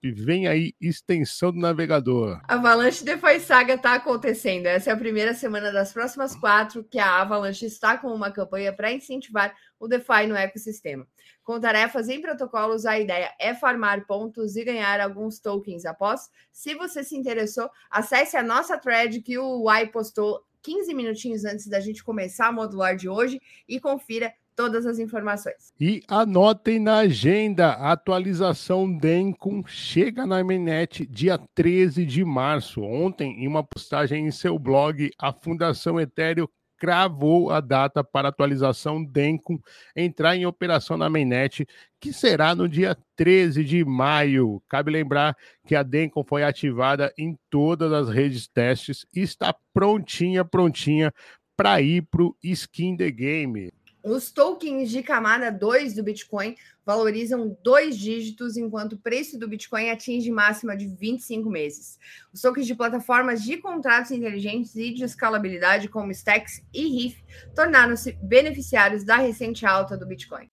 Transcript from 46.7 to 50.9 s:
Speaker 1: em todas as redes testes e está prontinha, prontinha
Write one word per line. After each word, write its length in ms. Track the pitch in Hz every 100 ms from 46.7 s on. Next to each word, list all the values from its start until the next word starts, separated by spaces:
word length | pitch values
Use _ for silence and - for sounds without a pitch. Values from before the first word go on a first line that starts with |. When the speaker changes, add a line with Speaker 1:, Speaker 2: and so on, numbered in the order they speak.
| 120 131 143 143 -
Speaker 1:
em 220 | 160 156 _
todas 440 | 143 156 165 160
as 160 | 151 123
redes 360 | 113 143 127 -
testes 560 | - 120 127 - 139 - 180
e 60 |
está 340 | 185 - 160 - _
prontinha, 680 | 196 202 214 - - 175 185
prontinha 720 | 175 185 175 - 147